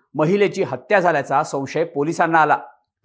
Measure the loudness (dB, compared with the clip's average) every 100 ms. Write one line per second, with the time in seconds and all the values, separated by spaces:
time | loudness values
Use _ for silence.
0 | _ -2 0 2 2 0 -4 -6 0 2
1 | 2 0 0 -2 -2 -6 -4 -4 -4 -2
2 | -4 -2 2 4 4 2 -2 _ _ _